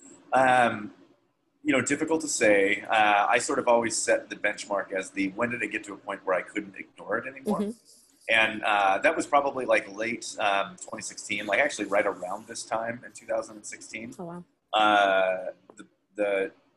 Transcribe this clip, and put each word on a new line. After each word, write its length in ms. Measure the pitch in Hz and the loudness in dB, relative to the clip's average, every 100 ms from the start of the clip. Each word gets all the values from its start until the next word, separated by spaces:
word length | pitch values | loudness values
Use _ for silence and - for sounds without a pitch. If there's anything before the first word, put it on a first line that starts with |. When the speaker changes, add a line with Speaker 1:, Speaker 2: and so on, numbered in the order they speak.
| - - - | -20 -20 0
Speaker 1:
Um, 600 | 127 131 127 117 110 104 - _ _ _ _ _ _ | 4 6 6 4 0 -8 -14 _ _ _ _ _ _
you 100 | 151 | 0
know, 80 | 135 | 0
difficult 400 | 120 143 156 160 | 2 -2 0 -2
to 60 | 151 | -2
say. 560 | - 110 101 98 104 - | 2 4 6 4 0 0
Uh, 380 | 110 107 101 101 | 2 4 4 4
I 120 | 123 | 2
sort 180 | 120 135 | 0 -2
of 100 | 120 | 4
always 300 | 117 113 - | 4 2 -2
set 320 | - 110 - | 0 0 0
the 60 | 95 | -6
benchmark 580 | 104 107 - 101 95 | -4 -4 -6 -6 -4
as 160 | 95 92 | -6 -6
the, 200 | 98 98 | -4 -4
when 200 | 98 120 | -2 -4
did 140 | 120 | -4
it 80 | 107 | -4
get 120 | 107 - | -6 -8
to 80 | 95 | -12
a 20 | |
point 260 | 101 98 | -8 -6
where 120 | 95 90 | -2 -2
I 80 | |
couldn't 320 | - 107 98 - | -2 -8 -8 -14
ignore 400 | 82 - 87 107 | -18 -14 -6 -4
it 80 | 131 | -6
anymore? 340 | 135 170 202 | -10 -4 -4
Speaker 2:
Mm-hmm. 100 | 208 240 _ - _ _ - | -4 -8 _ -20 _ _ 0
Speaker 1:
And, 320 | 113 110 107 110 | 2 2 0 0
uh, 320 | 104 98 98 | 2 4 4
that 120 | 151 170 | 2 0
was 100 | 151 | 2
probably, 400 | 143 139 127 117 | 2 2 -2 2
like, 300 | 110 101 98 | 0 0 -8
late, 400 | 113 117 - - | -6 -6 -10 -2
um, 380 | 107 98 92 90 - | 0 2 -2 -8 -14
twenty 160 | 110 | -12
sixteen, 440 | - - - 104 104 | -12 -12 -8 -6 -2
like, 160 | 101 | 0
actually 240 | 139 - 98 | 0 -2 0
right 200 | 101 104 | 2 2
around 400 | 90 90 101 113 | -2 -8 -10 -10
this 180 | 117 | -14
time 360 | - 113 117 120 107 | -6 -6 -4 -8 -12
in 80 | |
two 120 | - 113 | -16 -6
thousand 300 | 113 - 107 | -6 -6 -12
and 100 | - | -18
sixteen. 480 | 107 - 113 113 135 | -18 -14 -14 -14 -12
Speaker 2:
Oh, 60 | 170 | -12
wow. 180 | 175 175 _ - | -14 -18 _ -2
Speaker 1:
Uh, 800 | 107 107 104 98 95 92 92 90 - _ - | 2 6 6 6 4 2 0 -6 -12 _ -20
the, 80 | - _ _ - | -20 _ _ -4
the 340 | 104 98 95 - _ | 0 0 -2 -6 _